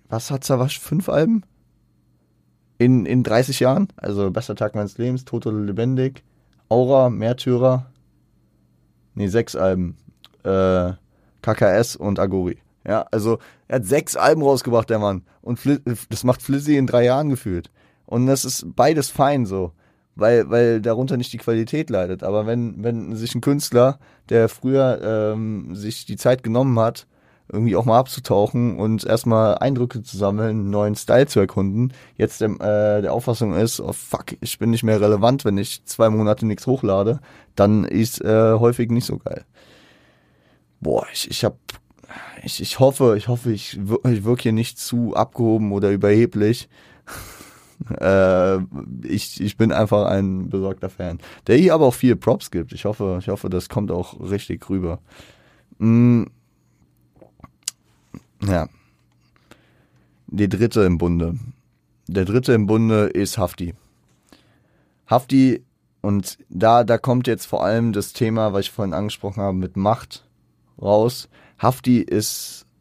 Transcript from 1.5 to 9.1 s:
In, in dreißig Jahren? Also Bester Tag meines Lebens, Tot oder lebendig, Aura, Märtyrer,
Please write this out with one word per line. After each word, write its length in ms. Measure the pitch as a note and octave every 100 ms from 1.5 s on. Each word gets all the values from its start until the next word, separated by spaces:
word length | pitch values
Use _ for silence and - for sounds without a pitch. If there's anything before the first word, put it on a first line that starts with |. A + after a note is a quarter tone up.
| _ _ _ _ _ _ _ _ _ _ _ _ -
In, 280 | B2 B2+ E2
in 180 | B2
dreißig 360 | A#2+ A2+ B2+ C3
Jahren? 300 | B2+ C#3+ G3 -
Also 340 | - G2+ G2
Bester 240 | F#2+ - G#2
Tag 180 | G#2+
meines 240 | A2 G#2 -
Lebens, 280 | B2 B2+ B2+
Tot 200 | A#2+ A#2
oder 140 | G#2+
lebendig, 640 | G2+ F#2+ A#2+ C3 C3 C3 _ _ _ _ _
Aura, 400 | A#2 B2+ C3+ B2+
Märtyrer, 800 | G#2+ A2 B2+ C3 B2 B2+ B2+ B2+ _ _ _ _ _ _ _ _ _ _ _ _